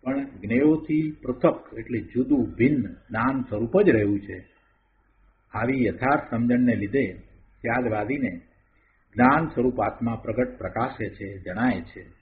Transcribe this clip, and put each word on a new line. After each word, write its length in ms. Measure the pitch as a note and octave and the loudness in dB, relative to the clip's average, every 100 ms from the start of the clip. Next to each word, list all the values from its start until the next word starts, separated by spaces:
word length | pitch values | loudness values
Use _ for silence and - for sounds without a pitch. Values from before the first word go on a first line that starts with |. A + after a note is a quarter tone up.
પણ 220 | B2+ C#3 C#3 G#2 | -4 -4 -6 -10
જ્ઞેયોથી 640 | G#2 A#2+ D3+ D#3 - D#3 D#3 | -2 4 4 4 0 -2 -2
પૃથક 480 | D#3 - B2 E3 - - | -6 -8 0 0 0 -10
એટલે 260 | G#2+ A2 A#2 | -14 -6 -6
જુદું, 420 | - A#2+ B2+ C#3 G#2+ | -4 -2 2 2 2
ભિન્ન 300 | E2+ B2+ D3 G2 | 2 2 4 -2
જ્ઞાન 440 | F2 _ A2 B2 C3+ | -8 _ -2 -2 -2
સ્વરૂપ 340 | A#2+ G#2+ A#2 F3+ | -4 -4 0 4
જ 80 | G3 | 4
રહ્યું 300 | A2+ G#2 G2+ | 4 2 -2
છે. 180 | G2 F#2 - _ _ _ _ _ _ _ _ _ _ | -6 -16 -16 _ _ _ _ _ _ _ _ _ _
આવી 320 | G#2 A#2 C3+ A2+ | -4 -2 2 0
યથાર્થ 400 | F2+ B2+ D3+ - | 0 0 0 0
સમજણને 460 | A2+ A#2+ B2 B2 G#2+ | -2 2 4 4 2
લીધે 300 | G2+ C3+ A2 - - - _ _ | 0 0 0 -4 -20 -20 _ _
ત્યાગવાદીને 720 | A#2 A#2+ A#2+ G#2+ G#2+ C#3+ A#2+ E2+ - _ _ _ _ _ _ - | -4 -2 -2 -2 -2 -2 -4 -6 -16 _ _ _ _ _ _ 4
જ્ઞાન 280 | B2+ D3 D#3+ | 6 6 0
સ્વરૂપ 300 | - B2 B2 | 0 0 0
આત્મા 340 | G#2 - A#2 A2+ | -2 -2 -4 -4
પ્રગટ 360 | - A2 B2+ - | -4 -2 -2 -4
પ્રકાશે 500 | F#2 A2 B2+ - G#2 | -8 -4 -4 -4 -10
છે, 180 | - G2 G2 | -8 -12 -10
જણાય 440 | F2+ F#2 B2+ G2 | -10 -2 0 0
છે. 220 | F2 - F2 _ | -6 -16 -20 _